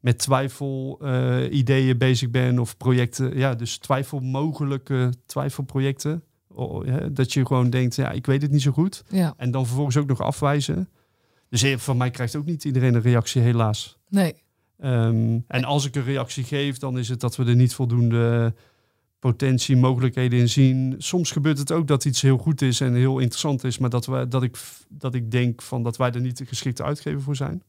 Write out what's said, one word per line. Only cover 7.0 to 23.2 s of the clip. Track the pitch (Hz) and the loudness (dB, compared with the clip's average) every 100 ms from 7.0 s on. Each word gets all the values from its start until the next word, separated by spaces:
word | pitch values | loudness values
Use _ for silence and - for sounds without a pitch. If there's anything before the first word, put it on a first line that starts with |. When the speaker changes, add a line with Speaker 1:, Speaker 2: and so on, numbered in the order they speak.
| - | -4
Speaker 1:
dat | 135 127 | -2 0
je | - 123 | 0 0
gewoon | 131 123 | 2 2
denkt, | 127 123 | 2 0
ja, | 117 131 | -2 -4
ik | - 127 | -4 0
weet | 139 | 0
het | 143 | 2
niet | 143 | 2
zo | 135 | 2
goed. | 135 180 - - | 2 0 -2 -6
Speaker 2:
Ja. | 190 170 - | 0 0 -2
Speaker 1:
En | 123 | -4
dan | 127 127 | -2 -2
vervolgens | 127 143 127 | -2 0 0
ook | 143 | 0
nog | 127 | 0
afwijzen. | - 143 147 147 135 165 185 _ _ _ _ _ _ | -2 0 0 0 0 -4 -4 _ _ _ _ _ _
Dus, | 117 | 0
eh, | 135 131 | 2 0
van | - 123 | 0 0
mij | 127 | 0
krijgt | 120 120 147 | -2 -6 -4
ook | |
niet | 151 160 | -4 -4
iedereen | 147 131 127 | -2 2 4
een | 120 | 4
reactie, | 113 120 113 - | 4 2 2 2
helaas. | 120 117 113 107 - _ _ | 2 4 0 -2 -6 _ _
Speaker 2:
Nee. | 196 180 - _ _ _ _ | 0 0 -2 _ _ _ _
Speaker 1:
Ehm, | 143 123 113 113 113 113 120 | -2 2 2 2 2 0 -2
en | 127 | -4
als | 127 147 139 | 0 0 0
ik | 131 | -4
een | |
reactie | 123 139 123 - | -2 -4 -4 -6
geef, | 123 147 143 127 | -6 -4 -4 -4
dan | 135 127 | -4 -4
is | 117 | -4
het | 123 | -2
dat | 123 - | -4 -2
we | |
er | 123 120 | 2 6
niet | 127 | 4
voldoende | - 127 120 120 117 117 117 117 113 _ _ _ _ _ _ | 2 0 2 2 4 2 2 0 -2 _ _ _ _ _ _
potentie, | 127 117 139 127 - 131 | -2 0 2 0 4 4
mogelijkheden | 127 123 127 120 127 123 | 4 2 0 0 0 2
in | 120 | 2
zien. | 127 135 131 131 131 | 6 4 4 0 -4
Soms | - 180 165 | -4 -2 -2
gebeurt | - 147 143 | 0 0 0
het | 139 | 0
ook | 165 147 | 0 2
dat | 143 | 2
iets | 147 127 | 2 2
heel | 135 131 | 4 4
goed | 143 143 | 2 0
is | 135 117 | 0 0
en | 127 | 2
heel | 123 127 | 2 2
interessant | 131 | 2